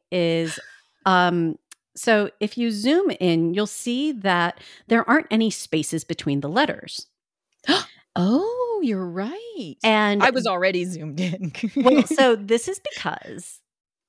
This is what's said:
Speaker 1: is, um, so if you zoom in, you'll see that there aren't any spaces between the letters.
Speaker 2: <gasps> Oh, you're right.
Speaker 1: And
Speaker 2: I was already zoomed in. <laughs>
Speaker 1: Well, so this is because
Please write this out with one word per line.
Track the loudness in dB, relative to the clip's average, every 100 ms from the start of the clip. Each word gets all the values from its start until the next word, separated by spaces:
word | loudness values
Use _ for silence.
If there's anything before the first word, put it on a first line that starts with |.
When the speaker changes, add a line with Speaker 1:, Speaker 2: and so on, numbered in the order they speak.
| _
Speaker 1:
is, | 0 0 0 -2 -6 -14 -20 _ _ 2
um, | 4 4 2 0 -2 _ -20 _ -4
so | 2 2 2 -2
if | -4 -2
you | -4
zoom | 0 2 2 2
in, | 0 2 2 2
you'll | 0 -2
see | -4 -4 -2 -2
that | -2 0 2 0 -4 -16 -16 0
there | 0 4
aren't | 2 2
any | 0 0
spaces | -2 -4 -4 -2 -4
between | -4 -4 -2 -2
the | 0
letters. | 0 0 -2 -12 -16 -16 _ _ _ _ _ -2
Speaker 2:
<gasps> | -2 -2 _ _ 0
Oh, | 2 2 0 -2 -2 0
you're | 0 -2 -4
right. | -6 -6 -8 -12 -12 -12 -2
Speaker 1:
And | 2 4 2 4
Speaker 2:
I | 2
was | 2 0
already | 0 0 0
zoomed | -4 -6 -8 -4
in. | -4 -4 -8 -6
<laughs> | -4 2
Speaker 1:
Well, | 4 6
so | 4 4 4
this | 2 0 0 0
is | -8 -10
because | -8 -8 -8 -12 -14 -16 -20 _ _ _ _